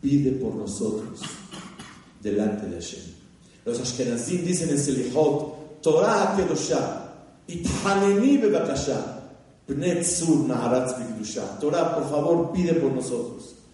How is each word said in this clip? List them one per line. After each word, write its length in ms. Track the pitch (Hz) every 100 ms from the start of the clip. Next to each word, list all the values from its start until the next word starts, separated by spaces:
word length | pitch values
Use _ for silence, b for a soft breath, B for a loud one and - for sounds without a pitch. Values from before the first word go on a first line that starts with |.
pide 300 | 139 143 131
por 240 | 131 113 -
nosotros 640 | 101 - 110 107 - - - - - - - - - - - -
delante 460 | 101 104 107 104 90
de 80 | 85
Hashem. 260 | - - - - - - b b -
Los 140 | 120
Ashkenazim 680 | 131 - 123 117 - 180 170
dicen 240 | 165 160
en 100 | 139
Selihot, 1000 | 139 123 123 143 151 143 - - - -
Torah 520 | 160 156 208 226 202 196
Kedoshá, 760 | 170 156 - 151 - - - - - - -
Ithaneni 920 | 175 170 - 196 196 196 202 262 277
Bebakashá, 800 | 214 165 - - - 117 - - - - - - -
Bnei 340 | 139 175 170
Tzur 460 | 175 - 165 139 127
Naharatz 500 | 120 120 127 127 -
Bikdusha. 640 | 113 107 107 123 - -
Torah, 360 | 147 170 165 151
por 140 | 139
favor, 420 | 147 170 170 165
pide 220 | 180 175
por 180 | 165 135
nosotros. 640 | 127 123 120 117 - - - -